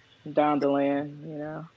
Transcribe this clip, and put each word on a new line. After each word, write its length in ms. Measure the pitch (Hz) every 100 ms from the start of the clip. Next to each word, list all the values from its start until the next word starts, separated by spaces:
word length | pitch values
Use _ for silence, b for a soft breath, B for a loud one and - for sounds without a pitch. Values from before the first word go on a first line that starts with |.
| _ _ 160
down 260 | 147 147 147
the 120 | 143
land, 460 | 139 139 143 147 147 156
you 60 |
know? 320 | 151 151 156 165